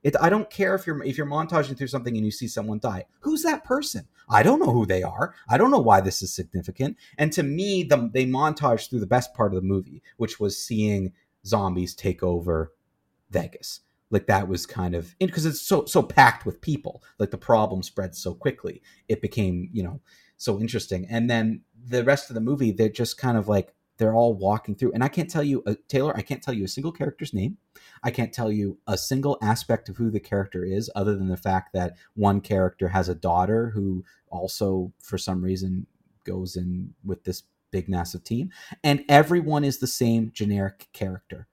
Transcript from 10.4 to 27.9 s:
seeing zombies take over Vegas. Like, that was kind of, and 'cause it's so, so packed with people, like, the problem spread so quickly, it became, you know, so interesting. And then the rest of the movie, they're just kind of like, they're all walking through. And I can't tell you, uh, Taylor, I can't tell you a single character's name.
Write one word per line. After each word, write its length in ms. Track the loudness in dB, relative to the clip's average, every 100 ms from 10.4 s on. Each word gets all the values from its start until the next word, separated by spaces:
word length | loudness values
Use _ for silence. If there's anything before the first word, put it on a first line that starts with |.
| -4 -4
seeing 560 | -4 0 0 0 -2 _ _ _
zombies 500 | -2 0 0 -2 -4
take 280 | -4 -4 -2
over 500 | -2 -2 0 -2 -2 _ _ _ _ _ _
Vegas. 500 | -4 -4 -12 -16 -16 _ _ _
Like, 140 | -2 2
that 220 | 0 2
was 180 | -4 -6
kind 280 | -6 -4 -4
of, 180 | -8 _
and 120 | -2
'cause 120 | 0
it's 160 | -2 -2
so, 240 | 0 0
so 180 | 4 0
packed 420 | 4 8 8 6
with 160 | -8 -6
people, 420 | -4 -4 -6 -14 _ -4
like, 120 | -4
the 80 | -4
problem 440 | 4 4 4 -2
spread 340 | -6 -8 -8 -8
so 180 | -10
quickly, 480 | -4 -4 -4 -12 -12 _ _ -4
it 140 | -4
became, 460 | -2 -2 -2 -2 -6
you 120 | -6
know, 160 | -6 -8 _ _ _ _
so 220 | -4 -2
interesting. 480 | -2 -4 -4 -6 -4
And 220 | -2 2
then 300 | 2 0 -2 _ _ -4
the 160 | 0
rest 260 | 2 2 -2
of 60 |
the 60 | -4
movie, 320 | -2 0 0
they're 160 | 2 0
just 300 | 0 -6 -2
kind 200 | 0 0
of 80 | 2
like, 240 | 0 0 _ _ _
they're 160 | 2
all 200 | 4 2
walking 400 | 2 0 0 -4
through. 200 | -2 -2
And 100 | 0
I 40 | -2
can't 220 | -2 -2
tell 140 | -2
you, 180 | 0 0
uh, 100 | -2 -6 _
Taylor, 300 | 0 0 -2
I 60 |
can't 200 | -6 -8
tell 120 | -4
you 100 | -4
a 40 | -4
single 220 | -6 -8
character's 420 | -4 -6 -6 -6
name. 240 | -2 -4 -4 _ -20 -20